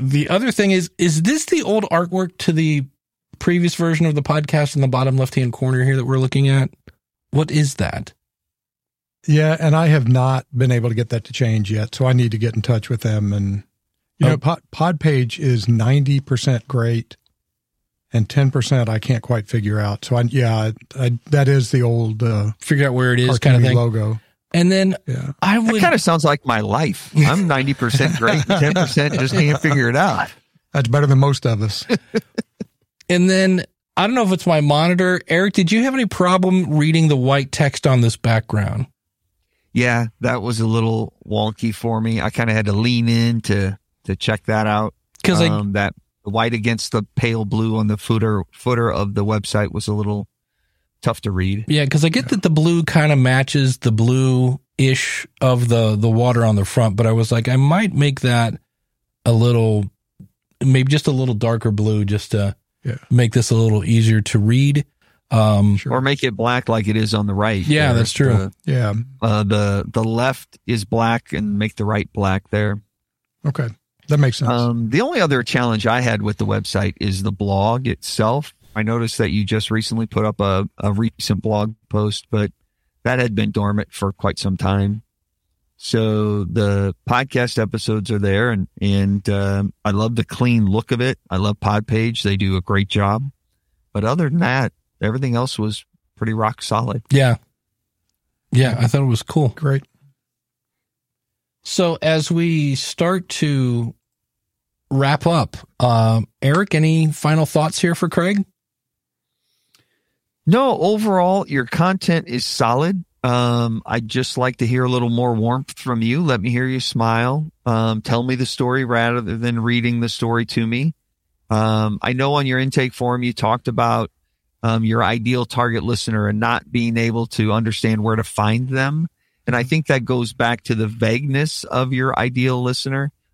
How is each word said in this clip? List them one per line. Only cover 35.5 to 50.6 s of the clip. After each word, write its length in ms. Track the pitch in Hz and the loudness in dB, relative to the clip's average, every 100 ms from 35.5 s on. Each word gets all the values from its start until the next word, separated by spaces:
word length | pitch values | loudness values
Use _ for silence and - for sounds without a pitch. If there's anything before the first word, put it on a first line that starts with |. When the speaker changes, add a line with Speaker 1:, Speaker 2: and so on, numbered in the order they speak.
Speaker 1:
did 180 | 190 170 | 2 2
you 100 | 220 | 2
have 120 | 262 | 0
any 120 | 262 220 | 0 -2
problem 680 | - 180 185 185 185 156 151 | 0 2 2 4 2 2 2
reading 320 | 151 160 160 | 2 4 4
the 80 | 139 | 4
white 340 | 127 139 135 | 2 0 0
text 340 | - 143 - 147 | 0 -2 0 2
on 160 | 127 | 4
this 140 | 117 - | 2 0
background? 680 | 113 113 - 107 104 104 - _ _ _ _ _ _ _ _ | 0 0 0 -2 -2 -4 -6 _ _ _ _ _ _ _ _
Speaker 3:
Yeah, 340 | 120 123 117 117 - | 0 2 2 -2 -4
that 220 | 120 123 | -4 -2
was 180 | 107 113 | -2 -2
a 60 | 113 | 0
little 460 | 113 113 113 113 - - | 0 0 -2 -4 -10 -6
wonky 460 | 107 107 110 117 | -2 -2 -2 -6
for 260 | 104 117 113 | -4 -4 -2
me. 200 | 113 113 | -2 -2
I 100 | 98 | -2
kinda 220 | - 117 | -2 0
had 140 | 110 104 | 0 0
to 60 | |
lean 360 | 101 120 120 117 | 0 0 0 2
in 320 | 117 117 117 | 2 2 0
to, 360 | - 101 95 101 _ _ | -2 0 -2 -4 _ _
to 100 | - 95 | -8 -4
check 280 | - 107 | -2 -4
that 220 | - 107 107 | -2 -2 0
out. 260 | 107 107 - _ _ | 0 -2 -8 _ _
Speaker 1:
'Cause 160 | - 170 | 0 2
I 80 | 165 | 2
Speaker 3:
Um, 240 | 104 104 | 0 -2
that 200 | 101 101 - _ _ | -2 -2 -6 _ _
white 320 | 104 110 117 | -6 -2 -2
against 380 | 113 110 113 - | -2 -2 -4 -4
the 100 | 113 101 - | -4 -4 -2
pale 280 | 120 113 | -2 -2
blue 320 | 104 110 113 110 | -2 -2 0 0
on 120 | 104 | -2
the 80 | 107 | -2
footer, 480 | - 113 110 104 - | -2 0 0 -2 -4
footer 380 | - 123 120 117 | -8 -4 0 0
of 220 | - 101 | -2 -2
the 100 | 104 | -2
website 480 | 101 107 101 107 104 | -2 -2 -2 -2 -2
was 160 | 104 - | -4 -4
a 40 | |
little 360 | 104 104 104 98 _ _ _ | -4 -4 -6 -8 _ _ _